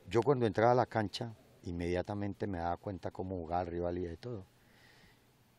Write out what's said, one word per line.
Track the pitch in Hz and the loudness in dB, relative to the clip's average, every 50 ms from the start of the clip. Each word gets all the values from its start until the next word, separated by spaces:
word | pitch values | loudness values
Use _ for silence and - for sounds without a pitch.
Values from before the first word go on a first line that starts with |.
| - - | -6 0
yo | 87 113 113 | 2 2 4
cuando | 123 143 123 120 | 4 4 4 2
entraba | 110 95 - 107 120 123 | 2 4 6 6 6 6
a | |
la | 127 113 | 6 4
cancha, | - - 113 107 92 - - 123 117 110 - - - - - - | 2 2 0 -2 -2 -4 -6 -8 -8 -12 -14 -20 -20 -20 -14 -10
inmediatamente | 95 87 85 87 85 87 90 87 - 104 101 101 101 95 - - | -6 -4 -2 0 0 0 0 0 -2 -4 -4 -4 -4 -4 -4 -4
me | 101 95 85 | -4 -4 -2
daba | 82 85 87 | -2 -2 -2
cuenta | - - 104 98 85 - 98 | -4 -4 -8 -8 -6 -6 -8
cómo | - - 95 92 95 | -6 -6 -6 -4 -4
jugaba | 90 82 78 85 87 92 | -6 -4 -2 -2 -2 0
el | 87 | -2
rival | 85 87 87 87 87 90 | -2 -2 -2 -2 -2 -2
y | 90 | -4
de | 85 82 | -6 -6
todo. | - - 120 123 98 95 - _ _ _ _ _ - - - - - - - - _ _ _ _ _ _ _ _ | -8 -10 -10 -10 -10 -12 -14 _ _ _ _ _ -20 -20 -20 -20 -20 -20 -20 -20 _ _ _ _ _ _ _ _